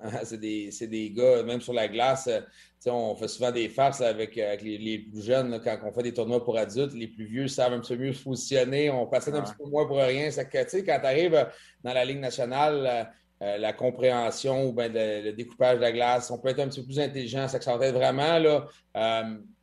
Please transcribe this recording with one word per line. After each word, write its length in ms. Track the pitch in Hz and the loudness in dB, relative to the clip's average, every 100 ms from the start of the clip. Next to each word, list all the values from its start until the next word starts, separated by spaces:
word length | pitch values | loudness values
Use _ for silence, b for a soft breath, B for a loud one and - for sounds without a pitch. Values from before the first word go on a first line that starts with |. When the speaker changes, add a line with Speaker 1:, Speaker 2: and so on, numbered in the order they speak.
Speaker 1:
<laughs> 220 | 110 117 | -10 -8
C'est 140 | 113 113 | -8 -8
des, 340 | 107 107 101 | -6 -6 -6
c'est 160 | - 113 | -10 -6
des 220 | 110 107 | -6 -6
gars, 320 | 104 127 120 | 2 6 6
même 160 | 113 120 | 2 -4
sur 140 | 117 | -2
la 160 | 120 107 | -2 0
glace, 380 | 110 131 135 127 | 2 2 2 0
euh, 120 | 120 | -2
tu 80 | - B B _ | -4 B B _
sais, 100 | 123 | -2
on 240 | 120 110 98 | 0 -2 -2
fait 100 | 107 | -6
souvent 240 | - 123 | -2 0
des 160 | 120 107 | 0 -2
farces 320 | 135 139 135 | 2 2 4
avec, 380 | 117 107 110 113 | 0 0 -4 -2
euh, 100 | 104 | -2
avec 140 | 104 | -4
les, 160 | 107 104 | -6 -6
les 220 | 110 107 | -4 -6
plus 220 | 104 107 | -8 -10
jeunes, 300 | 104 131 123 | 0 2 2
là, 80 | 117 | -2
quand 180 | 117 107 | -4 -4
on 80 | 107 | -4
fait 120 | 117 | -4
des 100 | 120 | -4
tournois 280 | 120 113 120 | -2 0 0
pour 160 | 120 113 | 0 0
adultes. 360 | 98 110 143 | 0 -2 -4
Les 160 | 117 110 | -6 -12
plus 160 | - 107 | -10 -8
vieux 240 | 120 135 | -4 -4
savent 240 | 135 123 | 0 0
un 80 | 120 | 0
petit 160 | 117 123 | -4 -4
peu 40 | |
mieux 120 | 135 | -4
se 100 | 135 | -6
positionner. 680 | 135 120 - 135 123 139 147 | -6 -6 0 2 2 2 2
On 180 | 127 107 | 0 0
passe 200 | 123 147 | 0 0
un 60 | |
Speaker 2:
Ouais. 80 | 147 | -4
Speaker 1:
petit 120 | 104 107 | -6 -10
peu 100 | 143 | -2
moins 160 | 147 143 | 0 2
pour 120 | 139 | 2
rien. 340 | 131 135 151 | 2 2 -2
C'est 160 | 139 135 | -4 -2
que, 160 | 135 | -2
tu 60 | 123 | 0
sais, 160 | 185 190 | -2 0
quand 140 | 139 | 2
t'arrives, 340 | 135 143 175 156 | 4 4 6 4
euh, 80 | 117 B B B | 4 B B B
dans 80 | 123 | -2
la 140 | 127 127 | 0 0
Ligue 160 | 139 | -2
nationale, 640 | 131 123 120 131 151 147 131 | -4 -2 -2 2 2 2 0
euh, 180 | 120 110 B _ _ | 0 -4 B _ _
euh, 160 | 101 104 | -4 -2
la 160 | 107 | -2
compréhension 920 | 107 127 123 127 123 113 - 139 131 135 | 0 -2 2 2 2 0 -2 -2 0 0
ou 60 | |
ben 220 | 117 117 | 0 -2
le, 320 | 110 110 104 107 | 0 -2 -2 -4
le 80 | |
découpage 460 | 107 117 - 127 120 | -8 -12 2 4 6
de 20 | |
la 100 | 120 | 4
glace, 400 | 117 120 123 120 | 4 2 2 0
on 60 | 120 | -4
peut 100 | 135 | -2
être 140 | 135 | 0
un 80 | 135 | -2
petit 100 | 139 | -4
peu 60 | 127 | -6
plus 140 | 139 | -2
intelligent. 480 | 143 139 117 135 131 | -2 -4 -6 -4 -2
C'est 100 | 127 | -2
que 60 | 135 | -2
ça 100 | 120 | 2
va 120 | 131 | 2
être 80 | 127 | 4
vraiment, 440 | 131 131 151 165 | 2 4 4 6
là, 280 | 156 147 143 B _ - | 6 4 0 B _ -2
euh, 400 | 113 113 110 110 104 _ | 0 0 -2 -8 -14 _